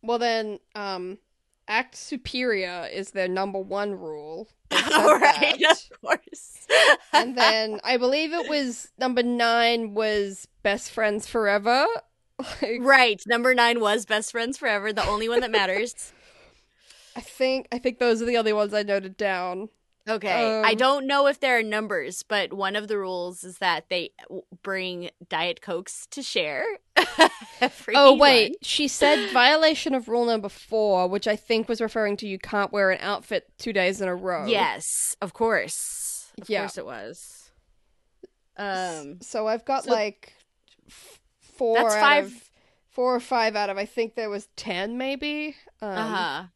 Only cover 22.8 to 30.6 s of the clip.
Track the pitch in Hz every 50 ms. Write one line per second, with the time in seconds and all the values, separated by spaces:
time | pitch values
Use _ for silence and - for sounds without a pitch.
22.8 | 208 208 220 202 196 185 185 180 175 180 180 180 - 180 180 - 196 180 170 156
23.8 | 165 _ 185 180 165 - _ - - - - 190 - _ - - _ - 190 190
24.8 | 185 185 180 175 175 170 _ _ 175 _ - 156 165 180 170 - - - 180 170
25.8 | 190 - - - - _ - - 262 - - - 170 151 147 131 302 453 415 -
26.8 | _ _ _ 285 320 - - - 320 330 - - - - - - 247 269 - -
27.8 | - - 208 269 277 277 277 240 285 285 262 233 214 - 302 - - - - -
28.8 | 302 269 - - - 285 302 - 403 403 254 254 240 262 302 311 320 311 320 311
29.8 | - 320 269 262 226 - 226 240 240 233 233 220 202 202 - -